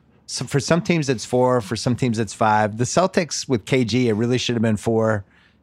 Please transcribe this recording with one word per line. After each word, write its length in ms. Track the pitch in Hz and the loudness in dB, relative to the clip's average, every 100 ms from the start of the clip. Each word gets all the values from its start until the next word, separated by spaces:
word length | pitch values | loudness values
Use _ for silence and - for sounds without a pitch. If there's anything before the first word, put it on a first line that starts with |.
| _ _ - | _ _ -12
so 180 | - | -10
for 160 | 127 143 | -2 -2
some 220 | - 170 | 0 0
teams 280 | - 175 135 | 2 0 0
it's 140 | 117 - | -2 0
four, 360 | 123 127 123 | 2 4 2
for 140 | 104 113 | 0 -4
some 200 | 127 120 | -2 0
teams 220 | 127 110 | 0 -2
it's 160 | 110 | -4
five. 460 | - 110 107 107 107 | 0 2 4 2 0
The 60 | 123 | 0
Celtics 640 | - 190 - 160 - - | 2 2 0 -2 -6 -2
with 180 | 120 - | -4 0
K 200 | 131 117 | 0 2
G, 240 | 120 123 | 0 0
it 40 | |
really 260 | 104 120 127 | 0 0 0
should 160 | - 117 | -2 0
have 80 | |
been 140 | 113 104 | 0 0
four. 480 | - 110 110 107 - _ _ _ | 0 0 0 -2 -6 _ _ _